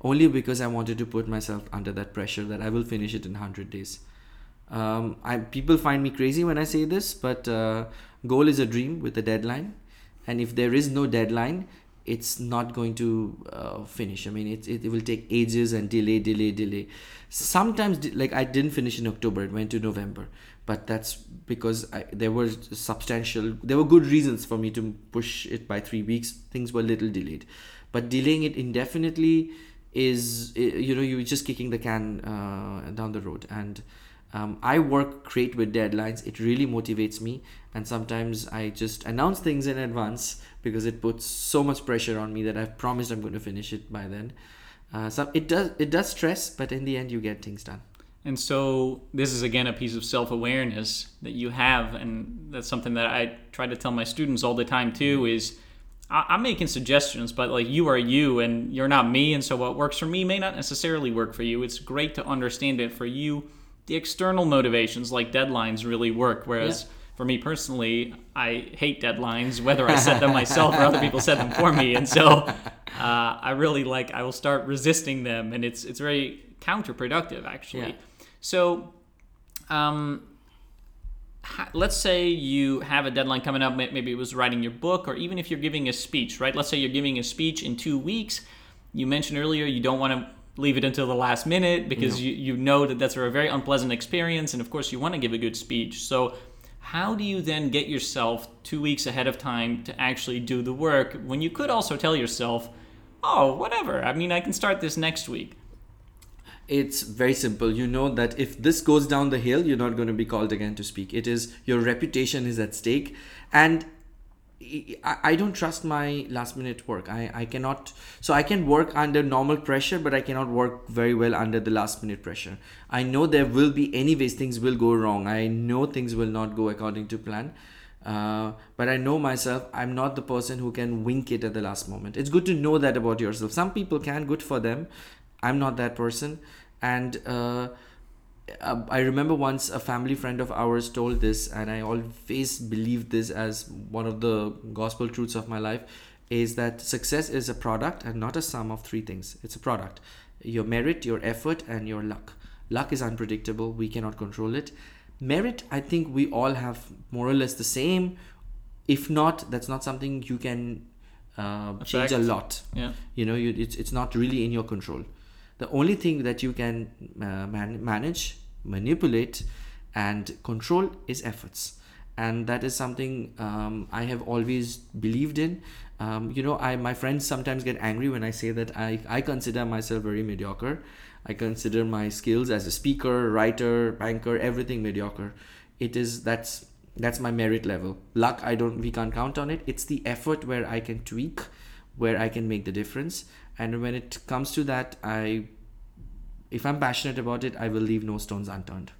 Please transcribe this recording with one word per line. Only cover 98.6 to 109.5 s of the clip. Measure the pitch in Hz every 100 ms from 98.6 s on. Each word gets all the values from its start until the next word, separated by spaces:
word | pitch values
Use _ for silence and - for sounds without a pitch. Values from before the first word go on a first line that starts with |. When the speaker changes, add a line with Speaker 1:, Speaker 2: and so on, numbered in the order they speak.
Speaker 2:
two | - 151
weeks | 147 143 131
ahead | 127 127
of | 127
time | 127 120 117 117
to | - -
actually | 127 131 - 123
do | 120 127
the | 123
work | 131 156 139 127 -
when | 123 135
you | 160
could | 165 285
also | 233 - 143
tell | 160 156
yourself, | 120 - 120 117 - - - - - -
"Oh, | - - 135
whatever, | 131 - - 339 131
I | 123
mean, | 147 175
I | 175
can | 180
start | 180 208 196
this | 160 160
next | 160 160 -
week"? | 117 - - - - - - - - - - - - -
Speaker 1:
It's | 143 139 -
very | 110 107 127
simple. | 135 120 104 117
You | 110 123
know | 127 139
that | 117 117 -
if | 131 -
this | 135 160
goes | - 151 139
down | 143 143
the | 131
hill, | 123